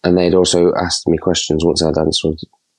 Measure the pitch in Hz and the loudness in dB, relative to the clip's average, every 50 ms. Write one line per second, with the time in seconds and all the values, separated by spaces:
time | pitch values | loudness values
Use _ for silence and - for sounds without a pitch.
0 | - 87 90 90 87 87 90 92 90 87 - 87 87 90 - - 87 85 - - | 2 2 2 2 2 2 4 4 2 2 2 2 2 2 2 0 -4 -4 -6 -4
1 | - - 82 80 - 92 87 - - - 82 78 80 85 73 73 82 80 71 76 | -2 -2 -2 0 0 -2 -2 -2 -2 -2 -2 0 0 0 0 0 -2 -2 0 0
2 | 78 80 78 - - 80 80 80 - _ _ _ _ _ _ | -2 0 -2 -2 -2 -4 -4 -6 -10 _ _ _ _ _ _